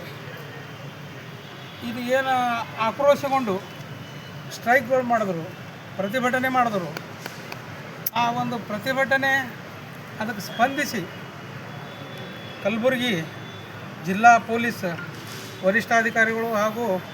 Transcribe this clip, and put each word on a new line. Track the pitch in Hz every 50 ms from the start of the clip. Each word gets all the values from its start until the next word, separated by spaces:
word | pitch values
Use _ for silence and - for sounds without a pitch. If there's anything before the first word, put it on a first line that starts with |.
| - - - - - - - - - - - - - - - - - - - - - - - - - - - - - - - - - - - - - 240
ಇದು | 226 247
ಏನು | 247 247 254 269 262 269 262 254 247 240 233 233 220 - - -
ಆಕ್ರೋಶಗೊಂಡು | 220 226 196 208 277 285 285 - 285 277 269 269 254 208 185 196 - - - - - - - - - - - - - - - - - - -
ಸ್ಟ್ರೈಕ್‌ಗಳು | - - 226 247 277 233 233 262 254
ಮಾಡಿದ್ರು, | 254 240 240 220 214 190 175 165 156 151 - - - - - - - - -
ಪ್ರತಿಭಟನೆ | - 190 202 220 262 240 247 254 254 254 262
ಮಾಡಿದ್ರು. | 254 254 240 233 208 190 175 147 156 - - - - - - - - - - - - - - - - - - - - - - - -
ಆ | 233 240 233
ಒಂದು | 240 247 247 240 247 226
ಪ್ರತಿಭಟನೆ, | - - 208 208 202 262 254 262 269 - 277 269 269 269 269 277 254 - - - - - - - - - - - - - - -
ಅದಕ್ಕೆ | 214 226 226 208
ಸ್ಪಂದಿಸಿ | 170 - - - 233 269 277 302 277 - - 202 165 - - - - - - - - - - - - - - - - - - - - - - - - - - - - - - - -
ಕಲಬುರಗಿ | 202 226 220 226 262 262 240 247 247 196 165 156 143 - - - - - - - - - - - - - - 156
ಜಿಲ್ಲಾ | 165 190 202 226 233 202
ಪೊಲೀಸ್ | 196 196 - 226 233 233 233 208 - 196 175 165 160 - - - - - - - - - - - - 190
ವರಿಷ್ಠಾಧಿಕಾರಿಗಳು | 190 202 226 190 - 240 233 226 226 - 233 220 226 226 226 226 233 226
ಹಾಗೂ | 202 208 220 214 233 240 208 185 180 - -